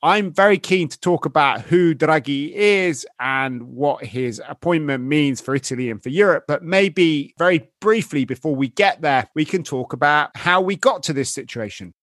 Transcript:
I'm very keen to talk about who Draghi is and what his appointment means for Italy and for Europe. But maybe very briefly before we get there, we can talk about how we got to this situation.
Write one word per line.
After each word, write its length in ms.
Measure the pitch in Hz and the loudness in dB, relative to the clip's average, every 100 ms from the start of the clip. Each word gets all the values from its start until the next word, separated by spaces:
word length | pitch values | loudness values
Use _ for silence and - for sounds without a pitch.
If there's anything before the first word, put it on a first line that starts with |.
I'm 280 | 151 208 196 | 4 2 0
very 280 | 160 202 196 | 4 4 4
keen 300 | - 185 160 | 2 0 0
to 100 | - | -4
talk 260 | - 175 - | 0 0 0
about 360 | 151 143 110 | 2 2 0
who 340 | - 175 175 147 | 0 2 2 2
Draghi 560 | 156 156 135 139 147 | 2 2 0 -6 -6
is 500 | - 208 196 185 143 - _ | 0 2 2 0 -4 -10 _
and 440 | 123 135 135 127 | -4 -2 -2 -6
what 420 | 123 123 143 135 113 | -12 -4 -2 -2 -6
his 340 | 110 127 107 - | -6 -6 -6 -14
appointment 560 | 147 175 170 151 135 | -8 -2 0 0 -4
means 380 | 127 151 147 127 | 0 0 0 -2
for 140 | - 135 | -4 -4
Italy 340 | - 127 127 | -4 -6 -6
and 120 | 107 | -6
for 80 | - | -6
Europe. 340 | 151 202 151 - | 0 4 2 0
But 140 | 147 | -6
maybe 720 | 160 190 196 165 170 151 147 _ | 0 2 2 2 2 2 -4 _
very 280 | 175 170 - _ | 2 2 -2 _
briefly 420 | 208 226 - 147 | 0 0 0 -4
before 320 | 127 127 156 135 | -4 -4 -4 -2
we 120 | 135 | -2
get 340 | - 196 - | 2 0 2
there, 260 | 156 131 120 | 0 0 0
we 100 | - | -4
can 200 | 156 190 | -2 -2
talk 300 | 147 135 123 | -4 -8 -6
about 360 | 123 147 147 147 - | 0 2 2 0 -4
how 240 | 175 180 | 0 2
we 140 | 185 202 | 2 0
got 260 | 247 214 | 0 0
to 100 | 151 | -4
this 180 | 143 131 | -4 -4
situation. 600 | - 127 120 107 - 92 _ | -6 -10 -10 -10 -10 -18 _